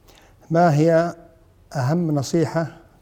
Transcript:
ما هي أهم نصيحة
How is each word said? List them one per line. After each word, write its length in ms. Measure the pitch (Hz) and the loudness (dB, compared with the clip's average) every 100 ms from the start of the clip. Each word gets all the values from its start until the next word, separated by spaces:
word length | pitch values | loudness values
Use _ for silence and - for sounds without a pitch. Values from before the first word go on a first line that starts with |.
| _ - - _ - | _ -20 -20 _ -4
ما 240 | 165 175 | 2 2
هي 400 | 147 160 165 170 - - _ _ _ - 147 | 4 2 2 0 -6 -20 _ _ _ -14 -6
أهم 340 | 127 165 170 | -2 -2 -2
نصيحة 600 | 147 131 170 156 165 151 - - _ | -4 -2 -2 -2 -2 -6 -10 -20 _